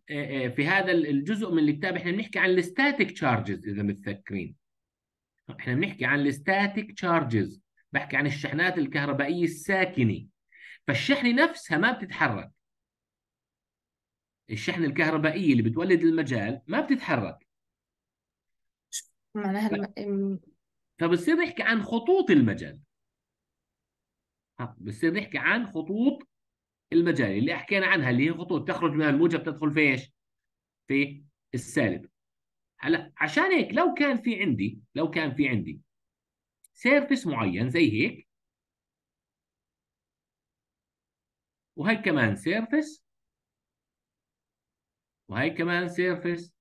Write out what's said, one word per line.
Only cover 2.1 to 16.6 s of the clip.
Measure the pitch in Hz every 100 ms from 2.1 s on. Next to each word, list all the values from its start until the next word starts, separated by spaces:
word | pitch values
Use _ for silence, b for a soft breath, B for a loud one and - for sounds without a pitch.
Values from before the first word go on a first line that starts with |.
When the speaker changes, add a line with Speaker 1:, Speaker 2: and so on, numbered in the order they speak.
Speaker 1:
بنحكي | 190 226 190
عن | 185
الستاتيك | 185 175 - 277 285 196
تشارجز | - 147 113 104 92 104
إذا | 101
متذكرين. | 101 101 - 98 - 101 80 - _ _ _ _ _ _ _ _ - -
إحنا | -
بنحكي | 127 196 - 127
عن | 143
الستاتيك | 143 139 - 190 202 202 214
تشارجز، | - 180 170 131 113 98 - _ _ _
بحكي | 127 - 135
عن | 143
الشحنات | - 147 143 180 180
الكهربائية | 135 147 143 135 143 175
الساكنة. | 170 - - 190 185 156 117 90 - _ _ B B B -
فالشحنة | 139 - 277 240 240
نفسها | 330 - - 156
ما | 220
بتتحرك. | 247 196 - 147 101 - _ _ _ _ _ _ _ _ _ _ _ _ _ _ _ _ _ _ _ -
الشحنة | 107 - 170 156
الكهربائية | 135 160 160 156 165 175
اللي | 120
بتولد | 110 117 180 175
المجال | 165 165 151 120 101 131